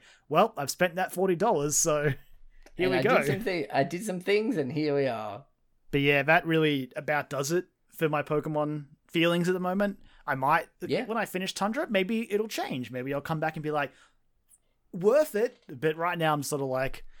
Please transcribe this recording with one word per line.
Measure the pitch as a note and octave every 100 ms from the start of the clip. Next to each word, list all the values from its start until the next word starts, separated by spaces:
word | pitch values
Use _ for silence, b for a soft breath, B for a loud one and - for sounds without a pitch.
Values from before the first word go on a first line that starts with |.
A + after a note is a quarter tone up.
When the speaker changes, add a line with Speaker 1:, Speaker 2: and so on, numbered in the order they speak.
| B B B
Speaker 1:
"Well, | D3+ A3+ -
I've | C#3
spent | - F3+ F3
that | F3+
forty | F3 F#3+ E3
dollars, | A3 E3 D3 C#3+
so | E3 D3+ D3
<laughs> | C3+ - - - - - -
here | F#3
Speaker 2:
And |
Speaker 1:
we | F3+
Speaker 2:
I |
Speaker 1:
go." | G3 A3
Speaker 2:
did | C#3
some | G3
thi-, | G3+ F3 C#3
I | C3+
did | C#3 F3+ G#3+
some | F#3
things, | G3 G#3 A3 F#3
and | B2+
here | D3+ D3+ C#3+
we | C3+
are. | A2+ G#2+ G#2+ - _ _ _ -
Speaker 1:
But | C#3+
yeah, | C#3 C#3+
that | C#3 E3+ E3
really | D#3+ D#3 C#3+ B2+ D#3
about | C#3 D3 -
does | C3+ C#3
it | F3+ - _ _
for | - D#3+
my | D3+
Pokemon | C#3 D3+ D#3+ D3+ D3+ D3+ C#3+ _ _
feelings | E3+ E3+ F3 F3
at |
the | F3+
moment. | F3+ F#3+ G3+ - b b -
I |
might, | C3+ C3+ E3 - -
Speaker 2:
Yeah. | F3+ E3 B3
Speaker 1:
when | A3+
I | -
finish | F#3 F#3
Tundra, | - G3+ B3+ F4
maybe | G3 F#3+ A3+ G#3
it'll | G3+ G#3+
change. | - F#4+ C3 A#2
Maybe | B2 C3
I'll | C#3
come | C#3+ D#3
back | D#3 D#3+
and |
be | D3+
like, | D3 C#3 b b _ _ _ _ _ _ _ _
"Worth | F3+ G3 C#4+ D4+ G#3
it." | A#3+ - -
But | C3 D#3 D#3+
right | F3 E3+
now | D#3+
I'm | D3+
sort | C3 D3
of | C3+
like, | C3 C3+ - - b